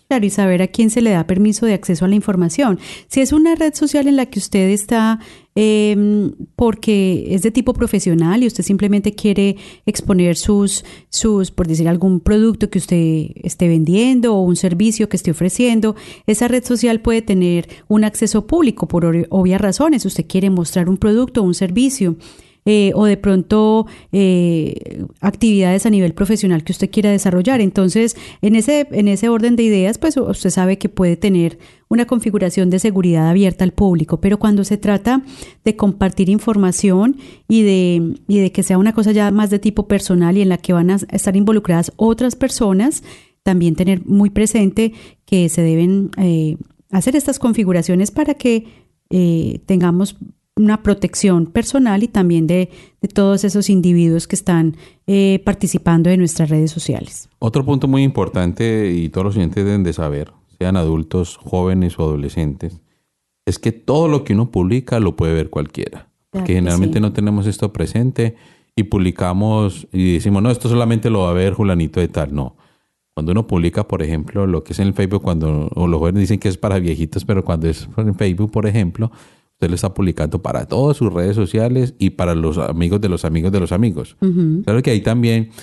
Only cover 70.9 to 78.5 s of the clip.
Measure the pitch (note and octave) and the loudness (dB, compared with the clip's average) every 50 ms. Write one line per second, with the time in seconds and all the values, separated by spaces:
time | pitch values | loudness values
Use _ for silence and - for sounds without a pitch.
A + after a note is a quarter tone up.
70.9 | A#2 A2 - A#2+ A2+ G2+ F#2 F2 F2 F2+ F#2 G2 F#2+ - A2 G2 F2+ F2 D#2+ D2+ | 0 0 0 0 0 0 0 0 0 0 0 0 0 0 0 0 0 0 -2 -2
71.9 | - F2+ F2 - - F2 D2+ C#2 C#2+ C#2+ C2 B1 - _ _ _ _ _ _ _ | -2 -2 -4 -2 -2 -4 -6 -6 -6 -6 -8 -8 -10 _ _ _ _ _ _ _
72.9 | _ _ _ _ - D#2 D2+ E2 F2+ A2 A2+ - G#2 F2 E2 E2+ - - G#2 - | _ _ _ _ -10 -8 -4 -2 -2 -2 -2 -2 -2 -2 0 0 -2 -4 -4 -4
73.9 | G2 F2 D#2+ D2+ D#2+ D#2 D#2 - - G2+ G2 F#2+ F2 D2+ - - F2 - G2 G2 | -4 -6 -4 -4 -4 -6 -6 -6 -4 -4 -2 -2 -2 -4 -4 -6 -6 -4 -2 -2
74.9 | F#2 - G2+ F#2 G2+ G2 - F#2 E2+ D#2+ D#2 D#2 D2+ D2+ D2+ - - - F2 F2 | 0 -2 -2 -2 -2 -2 -2 -2 -2 -2 -2 -2 -2 -2 -4 -4 -4 -2 0 0
75.9 | E2+ D#2 D#2+ E2+ F#2 G2+ G2 F#2 A2 F#2+ - G#2 F2+ - - G#2+ G2 F#2+ F2+ E2+ | 0 0 0 0 0 0 0 0 0 -2 -2 -4 -4 -4 -4 -2 -2 -2 -2 -2
76.9 | D#2+ C#2+ D#2+ D2+ - F#2+ F2 - G#2 F#2+ F2 - F2 D#2+ D#2+ E2 D#2+ - - - | -4 -4 -4 -6 -6 -6 -4 -4 -2 -2 -2 -2 -2 -2 -2 -2 -4 -4 -8 -10
77.9 | - A2 A2 G#2+ F#2+ - G#2+ F#2+ F2+ E2+ G#2+ G#2 | -6 -4 -2 -2 -2 -2 -2 -2 -2 -2 -4 -4